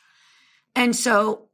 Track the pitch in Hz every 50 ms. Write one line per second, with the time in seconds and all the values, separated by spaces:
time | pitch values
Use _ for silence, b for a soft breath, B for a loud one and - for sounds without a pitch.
0 | b b b b b b b b b b b b b _ _ 254 247 240 226 -
1 | - 247 226 202 214 214 214 - - _